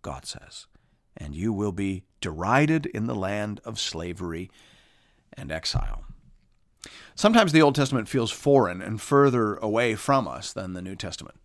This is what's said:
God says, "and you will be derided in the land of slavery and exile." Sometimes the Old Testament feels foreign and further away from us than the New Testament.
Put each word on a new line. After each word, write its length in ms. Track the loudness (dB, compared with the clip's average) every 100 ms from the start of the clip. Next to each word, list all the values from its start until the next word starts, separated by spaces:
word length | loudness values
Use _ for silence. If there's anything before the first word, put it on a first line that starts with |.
God 240 | -12 -10 -12
says, 400 | -16 -18 -20 -20 _ _ _ _ -16
"and 200 | -12 -4
you 180 | -4
will 180 | -2 -2
be 340 | -2 -4 -6 -10 _
derided 680 | -10 -6 2 2 4 0 -2
in 180 | -6 -4
the 100 | -4
land 440 | -4 -4 -6 -8
of 160 | -10 -8
slavery 720 | -8 -6 -8 -8 -8 -8 -10 _ _ _ _ _ _ _ _
and 180 | -16 -8
exile." 520 | -6 -4 -4 -4 -6 -12 -20 _ _ _ _ _ _ -20 -20 -18 0
Sometimes 360 | 4 6 6
the 100 | 8
Old 120 | 8
Testament 340 | 6 2 0 0
feels 240 | -2 -2
foreign 520 | -2 4 6 4 0
and 180 | -6 -8
further 540 | 2 6 6 4 0 -2
away 400 | -2 0 0 0
from 320 | 2 2 0
us 260 | -6 -10
than 200 | -10 -8
the 80 | -10
New 120 | -10 -10
Testament. 440 | -10 -12 -14 -20